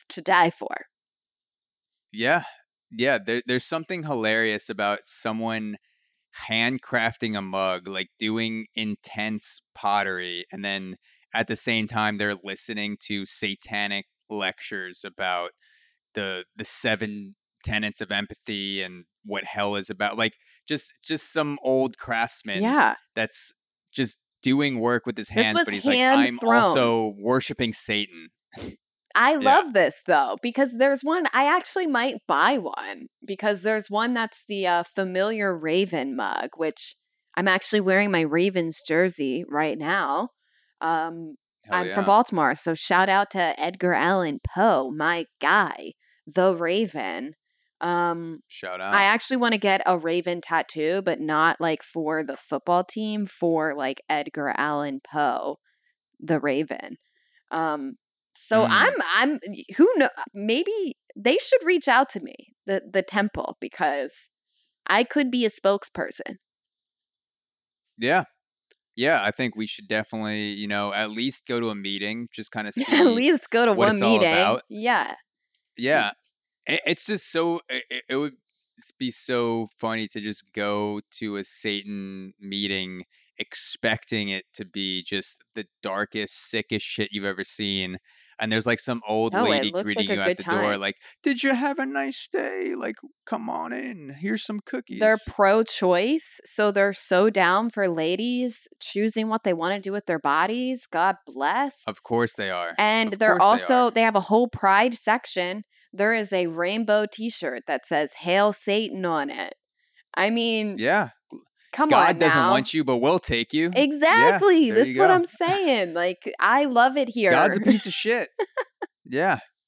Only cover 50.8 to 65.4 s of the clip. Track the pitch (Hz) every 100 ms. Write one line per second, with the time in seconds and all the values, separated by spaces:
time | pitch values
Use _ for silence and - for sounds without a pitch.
50.8 | 156 190 190 156 156 156 160 - 165 160
51.8 | - 165 151 160 139 135 - 143 - 175
52.8 | 185 220 214 214 196 - 170 160 156 143
53.8 | 131 135 - 151 143 156 143 - 147 147
54.8 | 147 135 - 151 143 127 143 - _ _
55.8 | _ _ _ _ 156 156 147 135 156 -
56.8 | - - _ _ _ _ - 160 160 151
57.8 | 135 120 _ _ _ - - 220 226 202
58.8 | 453 508 170 196 262 294 196 202 - -
59.8 | 392 415 269 - - 202 208 254 403 440
60.8 | 330 - _ - 233 349 - 508 339 349
61.8 | 277 247 269 196 - - - _ - 196
62.8 | - 190 190 214 208 - - - - -
63.8 | 151 143 135 - - _ _ _ _ _
64.8 | - 202 247 294 262 247